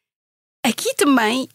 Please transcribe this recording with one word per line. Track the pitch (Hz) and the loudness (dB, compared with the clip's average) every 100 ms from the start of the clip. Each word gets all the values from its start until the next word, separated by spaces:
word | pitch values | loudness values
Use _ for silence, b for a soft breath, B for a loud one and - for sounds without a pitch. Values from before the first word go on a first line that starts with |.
| _ _ _ _ _ _ 233 | _ _ _ _ _ _ -4
Aqui | - 453 539 | -2 -4 0
também | 285 254 214 247 262 | 2 2 2 -2 -4